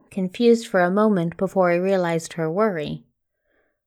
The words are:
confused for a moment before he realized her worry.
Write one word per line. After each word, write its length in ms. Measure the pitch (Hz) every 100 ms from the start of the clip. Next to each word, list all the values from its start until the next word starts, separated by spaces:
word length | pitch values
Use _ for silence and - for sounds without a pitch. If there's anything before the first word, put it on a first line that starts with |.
| _
confused 560 | - 185 - 233 233 226
for 140 | 190
a 100 | 175
moment 460 | 196 220 196 170 -
before 340 | 190 190 180
he 60 | 175
realized 560 | 185 190 175 165 165
her 160 | - 160
worry. 560 | 175 220 170 151 156 - _ _ _ _ _ _ _